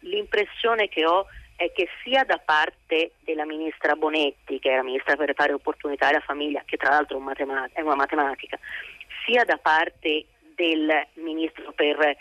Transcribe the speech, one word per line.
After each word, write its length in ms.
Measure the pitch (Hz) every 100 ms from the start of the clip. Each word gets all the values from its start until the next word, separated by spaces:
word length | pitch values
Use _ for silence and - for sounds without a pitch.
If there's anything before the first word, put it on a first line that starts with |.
l'impressione 880 | 170 208 202 208 202 - 226 226 196
che 180 | - 160
ho 200 | 180 196 - - -
è 160 | 175
che 160 | - 175 -
sia 220 | 240 269
da 140 | 262 170
parte 760 | - 156 160 - - 165 165 -
della 240 | - 156
ministra 500 | 156 156 160 - 151
Bonetti, 640 | 151 156 156 143 - - 135
che 120 | 135
è 40 | 131
la 60 |
ministra 340 | 131 131 - 143
per 120 | 143
le 60 |
pari 180 | 139 147
opportunità 560 | 139 - - 139 139 143
e 40 |
la 80 | 151
famiglia, 420 | - 143 147 139
che 120 | - 156
tra 140 | 135
l'altro 260 | 147 143 135
è 20 |
un 60 |
matema-, 440 | 135 135 139 135 131
è 80 | 170
una 160 | 156 139
matematica, 600 | 139 151 139 131 - - - - - - - -
sia 200 | - 240
da 120 | 214 151
parte 720 | 165 160 170 - 165 151 - _ _
del 520 | - 170 156 156 151 143
ministro 580 | 160 165 160 160 - -
per 440 | - 147 143 151 139